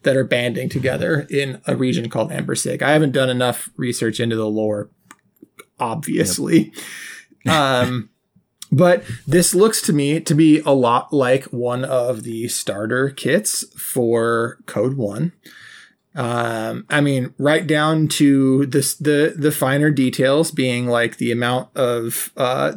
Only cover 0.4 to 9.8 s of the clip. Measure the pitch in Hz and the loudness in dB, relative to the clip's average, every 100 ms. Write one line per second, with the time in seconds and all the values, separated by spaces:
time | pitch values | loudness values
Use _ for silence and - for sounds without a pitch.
0.4 | 120 117 131 135 127 143 - 156 147 139 | -2 -4 -4 -2 -2 -2 -2 -2 -2 -4
1.4 | 139 123 - 127 127 113 117 120 110 135 | -4 -6 -6 -2 0 0 -2 -4 -4 -4
2.4 | 110 131 123 131 131 151 156 139 131 123 | -4 -4 -4 -2 2 2 2 2 0 0
3.4 | 123 120 - - 123 117 113 110 117 113 | -2 -2 -8 -8 -6 -2 -2 -2 -2 -2
4.4 | 107 107 107 104 104 _ - - _ _ | -2 -2 -2 -2 -6 _ -20 -20 _ _
5.4 | - - - - 117 165 190 - - - | -20 -20 -18 -8 -6 -4 -4 -2 -2 -2
6.4 | 143 165 - - - - - - - _ | 2 2 2 -6 -16 -16 -16 -18 -20 _
7.4 | - 160 135 127 123 127 107 _ _ _ | 0 2 2 2 0 -2 -8 _ _ _
8.4 | _ - - 135 175 175 - 120 - 165 | _ -14 -2 4 4 4 0 -12 0 2
9.4 | 170 180 220 214 | 4 4 4 2